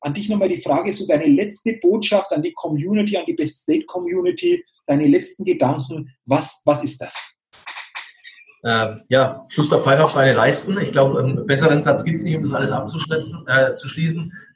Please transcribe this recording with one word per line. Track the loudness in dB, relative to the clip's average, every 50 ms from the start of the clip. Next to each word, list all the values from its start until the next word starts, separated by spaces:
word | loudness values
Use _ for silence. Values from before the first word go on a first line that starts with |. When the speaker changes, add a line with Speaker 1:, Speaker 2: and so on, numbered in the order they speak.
Speaker 1:
an | -8 -6 -6
dich | -6 -4 -2
nochmal | 0 0 0 0
die | 0 -2 -4
Frage, | -4 -4 -2 -2 -2 -4
so | -6 -2
deine | 0 0 2 4 4
letzte | 4 4 4 0 -6 -6 -4 -4 -4 2
Botschaft | 2 2 2 2 0 0 0 0 0 0
an | -4 -4
die | -4 -4 -6
Community, | -8 -8 -4 -4 -4 -2 0 0 0 0 0 -2 -4
an | -4 -4
die | -4
Best | -4 -4 -4 -4 -8
State | -2 0 0 0 0
Community, | -4 -8 -8 -6 -4 -4 -2 -2 -2 -2 0 0 0 0 0 -2 _ _ _ _ 0
deine | 0 2 4
letzten | 4 4 4 2 -2 -8 -6 -2
Gedanken, | -2 0 2 2 0 0 -2 -4 -6 -8 -10 -10 -12 _ _ _
was, | 0 0 0 0 -2 -8 -4 0
was | 0 0 0 0
ist | -6 -6 -6 -10
das? | -12 -12 -12 -14 -14 _ _ _ _ -20 -20 -16 -16 -14 -14 -16 -14 -16 -16 -18 -18 -20 _ _ -20 -20 -20 -20 _ -20 _ -4
Speaker 2:
Ähm, | -2 0 0 0 -2 -4 -10 -6 2
ja, | 4 4 4 2 0 -8 -14 -8
Schuster, | -2 0 0 2 2 2
pfeife | 4 4 4 6 4
auf | 4 4
deine | 4 4 4 4
Leisten. | 4 4 4 2 0 0 -2 -2 -2
Ich | -2 -2
glaube, | 2 2 2 4 2 0
einen | 0 0 0 -2 0 0
besseren | 2 4 4 4 4 4
Satz | 4 2 2 2 0
gibt's | -2 -4 -2 -2
nicht, | -2 -2
um | -2 -2
das | -2 -2
alles | -2 -2 -2
abzuschließen, | -2 -4 -6 -6 -8 -8 -6 -4 -4 -4 -4 -6 -10 -12 -4 0
äh, | 2 4 4 2 0
zu | -4 -10 -12
schließen. | -6 -4 -2 -2 -2 -4 -6 -10 -12 -16 -20 -20 _